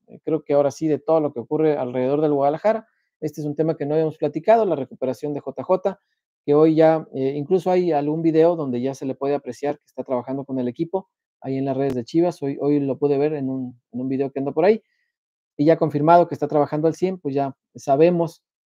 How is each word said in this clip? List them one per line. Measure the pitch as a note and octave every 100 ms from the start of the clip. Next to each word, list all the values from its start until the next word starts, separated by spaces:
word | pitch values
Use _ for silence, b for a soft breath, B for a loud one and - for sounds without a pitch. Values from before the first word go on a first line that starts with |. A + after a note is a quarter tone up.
| _
eh, | -
creo | - D#3
que | D3+
ahora | C#3+ C#3+
sí, | - D#3+
de | C#3+
todo | - D#3+
lo | D3
que | C3
ocurre | A2+ D3+ D#3 C#3+
alrededor | B2+ B2+ B2+ D3
del | D#3
Guadalajara. | C#3+ C#3 D#3+ G#3 A3 - _ _ _
Este | D#3 D#3+
es | D3
un |
tema | D3 D#3+ D#3
que |
no | C#3+
habíamos | D#3 D#3 D#3
platicado, | D3+ D#3 E3 A3+
la | G#3
recuperación | D3 B2+ - C3 B2+ D3
de | C#3+
J | - C3+
J, | B2+ F#3 G3 F#3+ _ _ _ _ -
que |
hoy | D3 D#3+
ya, | D#3 D#3+ D#3+ D#3
eh, | C3+ C3+ D3
incluso | C#3+ F#3 F#3
hay | F#3 F3
algún | D3 D3 D#3
video | E3 D#3+ E3 E3+
donde | C#3 B2
ya | C3
se | C3+
le | C3+
puede | C3 C#3
apreciar | C#3+ B2+ A#2+ C#3+ D3
que | _
está | -
trabajando | B2 B2+ B2 C3+ C3+
con | C3
el | B2
equipo, | B2 E3 F#3+ - _ _ _
ahí | C3 C3+
en | C#3
las | C3+
redes | C#3
de | B2+
Chivas. | A#2 E3 F3 -
Hoy, | C#3 C#3
hoy | C#3+ D3
lo | C#3 B2
pude | C#3+ C3+
ver | D3
en | D3+ C3
un, | C3 B2+ B2 _
en | A#2+
un | C3
video | C3 C3+
que | C3+
anda | C#3
por | C#3
ahí, | F3+ A3 _ _ _ _ _ _ _ -
y | D3
ya | D#3+
confirmado | D#3 D3 D#3 F3 E3+
que |
está | C#3+ D3
trabajando | D#3 C#3 D3+ D#3+
al |
cien, | D#3 F#3 F#3
pues | C#3+
ya | C#3 F#3+ - _
sabemos | A#2+ - C#3 E3+ F3 E3 - _ _